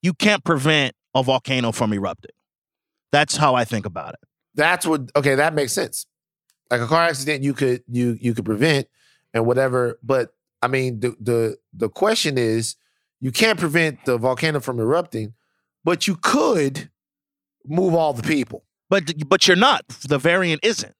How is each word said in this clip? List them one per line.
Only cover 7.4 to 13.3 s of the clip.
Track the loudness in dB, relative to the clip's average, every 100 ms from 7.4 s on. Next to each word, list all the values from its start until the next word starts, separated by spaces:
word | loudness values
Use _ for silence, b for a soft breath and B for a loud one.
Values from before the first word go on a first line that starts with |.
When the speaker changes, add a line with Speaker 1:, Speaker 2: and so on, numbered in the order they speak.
Speaker 2:
you | -2
could, | 0 0 -2 -4
you, | -2 -2 0
you | -2
could | -2 -2
prevent | 0 2 2 0 _ _ _ _
and | -2
whatever. | 0 2 2 0 -2 -4
But | -2 -2 -2 _ _ _
I | -2
mean, | 0 -2 -2
the, | -4 -4
the, | -2 0 0 -4 _
the | -6 -6
question | 0 0 2 0 0
is, | 0 0 -2 -10 _ _ _ _
you | -8